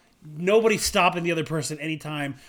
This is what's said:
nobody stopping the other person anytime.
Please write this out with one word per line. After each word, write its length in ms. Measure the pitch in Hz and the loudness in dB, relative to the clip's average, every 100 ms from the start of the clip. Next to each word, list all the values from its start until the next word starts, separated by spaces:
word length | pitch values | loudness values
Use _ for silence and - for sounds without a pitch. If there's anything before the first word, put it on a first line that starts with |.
| _ _ | _ _
nobody 540 | 156 151 180 220 220 202 | -16 -4 4 4 4 2
stopping 460 | - 202 180 175 | 0 2 2 2
the 80 | 170 | -2
other 120 | 165 | -2
person 360 | 151 156 - 151 | -2 -4 -4 -6
anytime. 560 | 156 156 156 151 139 131 | -6 -8 -6 -6 -6 -8